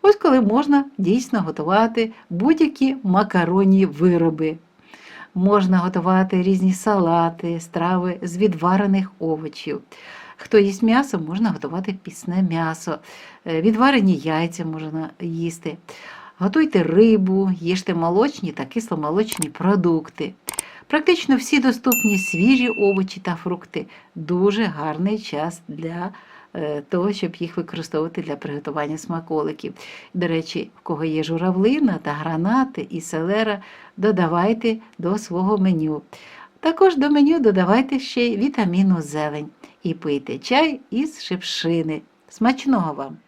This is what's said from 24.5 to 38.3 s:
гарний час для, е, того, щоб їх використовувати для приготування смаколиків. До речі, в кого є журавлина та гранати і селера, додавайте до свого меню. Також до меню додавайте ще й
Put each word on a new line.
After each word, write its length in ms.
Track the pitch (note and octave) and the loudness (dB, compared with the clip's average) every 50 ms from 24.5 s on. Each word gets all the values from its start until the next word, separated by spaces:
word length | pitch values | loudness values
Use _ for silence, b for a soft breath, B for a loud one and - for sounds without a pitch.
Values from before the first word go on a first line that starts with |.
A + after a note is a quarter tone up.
| G3+ G#3+ A3+ | 2 2 -2
гарний 560 | G3 D3+ D3 D3 D#3 D3+ D#3 F3 G3 G#3+ G#3+ | -2 -2 -4 -6 -6 -4 -2 -2 -2 -2 -4
час 420 | - - - D3 D3+ E3+ E3+ - _ - | -6 -8 -6 -4 -4 -6 -6 -10 _ -16
для, 420 | D3+ D3+ D#3+ E3 E3+ E3+ F3 F#3+ F#3+ B B B B B B B _ | -14 -10 -10 -10 -8 -8 -8 -10 -10 B B B B B B B _
е, 280 | F3+ D#3+ D3+ D3+ D3 | -8 -6 -6 -6 -8
того, 320 | C#3+ _ - F3+ F3 G3+ G3+ | -8 _ -4 -2 -2 -2 -2
щоб 220 | G3 - E3 F3 | -2 -6 -6 -6
їх 220 | - E3+ E3 - - | -8 -10 -8 -6 -8
використовувати 640 | E3 E3 - F3+ D#3+ - - D#3 D#3 E3 E3 - | -8 -8 -8 -12 -12 -6 -4 -4 -4 -4 -6 -10
для 140 | E3+ - C#3+ | -8 -8 -8
приготування 640 | C#3+ - D3+ C#3+ D3 D3 - C#3 D3+ D3 D3 D#3 D#3 | -8 -8 -10 -10 -8 -8 -8 -6 -6 -6 -6 -6 -10
смаколиків. 760 | - - F3 E3 E3 - D#3+ D#3 D3 D#3 D3+ - - - - B B B B B B B B | -8 -8 -8 -8 -6 -4 -4 -4 -2 -4 -6 -8 -12 -14 -14 B B B B B B B B
До 140 | F#3 F3 E3+ | -4 -2 -2
речі, 440 | E3 D#3+ D#3+ - - E3+ D3+ - _ - | -2 -2 -4 -4 -8 -8 -10 -10 _ -20
в 40 | |
кого 220 | _ - E3+ D3 D#3+ | _ -8 -6 -4 -4
є 200 | D#3+ D#3 D#3 D#3 | -4 -2 -2 -2
журавлина 760 | D#3 E3 E3 E3+ F#3 F#3 F#3 G3 A3+ C4+ D4+ D#4 A#3+ F3+ D#3 | -2 -4 -2 0 0 0 2 2 2 2 4 2 0 0 0
та 100 | - D#3 | -4 -6
гранати 760 | D3 D3 D#3 E3 D#3+ D#3+ E3+ G3 A3+ C4 C4 C4 C4 - D3 - | -6 -4 -4 -4 -2 0 0 2 2 2 0 0 -4 -10 -10 -8
і 120 | - E3+ | -8 -10
селера, 600 | D#3+ - - D#3 D#3+ F3 G3+ G#3+ A3+ G#3+ G#3 G3 G3 B B B B B B - | -10 -6 -6 -4 -2 0 0 0 0 0 -2 -6 -8 B B B B B B -2
додавайте 800 | F#3 G#3+ G#3+ F#3 F3+ D#3+ D#3+ E3+ F3+ G#3 A3+ A3+ A3+ A#3 A3 A3 B B B _ | 0 0 2 2 2 2 2 2 2 2 0 0 0 -2 -2 -2 B B B _
до 200 | E3 E3+ G3 G#3 | -4 -2 -2 -4
свого 400 | G#3+ - G3 F3 F#3 F#3+ G#3+ G3+ | -4 -6 -4 -2 0 0 0 2
меню. 440 | F#3+ F#3+ F#3 D#3+ D#3 D#3 D3+ D3+ - _ B B B B B B B B B _ | 2 2 2 2 0 -2 -4 -6 -8 _ B B B B B B B B B _
Також 380 | - D#4 E4 E4 F#4+ F#4+ F4 C#4+ | -2 -2 2 4 4 4 4 4
до 120 | C4 D4 | 2 2
меню 300 | D4 D4 C#4+ C#4+ D#4+ E4+ | 4 4 4 4 4 4
додавайте 600 | C4 A3 G3 F#3 F3+ F3 G3+ A#3+ C4 C4 C#4+ C4 | 4 4 4 4 4 4 4 2 2 0 -2 -6
ще 220 | C4+ - - B3+ | -6 -4 -2 0
й 160 | A#3+ A#3+ | 0 0